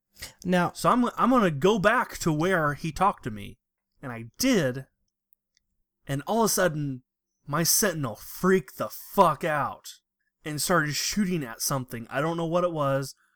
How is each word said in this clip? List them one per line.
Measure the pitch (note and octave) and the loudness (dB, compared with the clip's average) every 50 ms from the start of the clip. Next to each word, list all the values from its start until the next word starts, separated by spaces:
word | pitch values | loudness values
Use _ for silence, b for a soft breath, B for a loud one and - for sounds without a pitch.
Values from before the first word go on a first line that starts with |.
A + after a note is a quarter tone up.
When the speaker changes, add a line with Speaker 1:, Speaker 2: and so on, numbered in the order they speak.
| _ _ _ B B B B B - | _ _ _ B B B B B -4
Speaker 1:
Now | F3 F#3 F3+ F3 D#3+ - | 0 0 2 0 0 -2
Speaker 2:
So | - - E3 | 0 2 2
I'm, | G3+ B3 A#3+ A3 - - | 4 4 2 0 0 0
I'm | F3+ A3+ | 2 4
gonna | C4+ B3 G#3 F3+ | 4 4 4 4
go | D3+ C3+ C3+ F#3+ A3 A3 | 2 2 2 2 4 4
back | E3+ G#3 A#3 B3+ A3 - - - | 4 2 2 2 0 -2 -4 -4
to | - F3+ D#3 | -2 0 0
where | D3+ D#3+ F#3 F#3+ E3+ D#3 D3 C#3+ | 2 2 2 2 2 2 0 -2
he | C#3+ - E3 | -2 -6 -6
talked | D3 - - - - - - | -2 0 0 0 0 -2 -8
to | B2+ | -10
me. | G#2+ G#2 G2 F#2+ F#2 _ _ _ _ _ _ _ _ _ | -10 -8 -12 -14 -14 _ _ _ _ _ _ _ _ _
And | - C3 | -14 -12
I | A#2+ A2+ A#2 A#2 _ - | -12 -10 -12 -14 _ -2
did. | - C4 C4 G3 D#3 B2+ B2 C3+ C3 _ _ _ _ _ _ _ _ _ _ _ _ _ _ _ _ _ _ _ _ _ _ _ _ - | 0 2 2 4 2 0 -2 -4 -10 _ _ _ _ _ _ _ _ _ _ _ _ _ _ _ _ _ _ _ _ _ _ _ _ -8
And | C#3 C#3 - | -8 -6 -4
all | - G3+ A#3 | -2 0 0
of | A3+ | 2
a | G3 | 2
sudden, | - G#3 F#3 F3 D3 D3+ D3 C#3+ C3 B2+ _ _ _ _ _ _ _ _ _ | 2 2 2 0 0 0 -4 -4 -6 -8 _ _ _ _ _ _ _ _ _
my | - C#3+ D#3 E3+ | -6 -2 0 2
sentinel | D#3+ - - A3 G3+ E3 D#3+ C#3+ A#2+ G#2 | 2 2 2 2 2 0 0 -4 -6 -6
freaked | - - - - - - F3+ F#3+ F#3+ F#3 - - - | -8 -14 -16 -10 -2 2 4 4 4 2 -2 -10 -10
the | A#2+ G#2+ | -8 -8
fuck | - - - - - - F#3+ E3 D3+ - - | -10 -14 -16 -6 4 6 6 6 6 2 -2
out | E3 D3+ D3 C3 A2 F#2 - - - - - _ _ _ _ _ _ _ _ - | -2 -2 -2 -2 -4 -6 -10 -16 -20 -20 -20 _ _ _ _ _ _ _ _ -12
and | D#3 D3+ D3 | -10 -6 -4
started | - - F#3 E3+ D3+ D3 C#3 | -2 2 2 2 2 0 -2
shooting | - - - - G3+ G#3+ F3+ F#3 E3 C#3+ | -4 -4 -4 0 0 0 0 0 -2 -4
at | A#2 A2+ A#2 | -6 -8 -6
something. | - - D3 C3+ B2+ - - A#2 A2+ - | -4 -2 -2 -2 -4 -6 -8 -12 -10 -6
I | - C3+ | -4 -2
don't | D3 D#3+ E3+ E3+ | -2 0 -2 -2
know | E3+ | -2
what | E3 E3 F3 F3 | 0 0 2 0
it | F3 | 0
was. | E3+ D#3 C#3+ C#3 C3+ C3+ C#3 C3+ - _ _ _ _ | 0 0 0 0 0 0 -2 -4 -10 _ _ _ _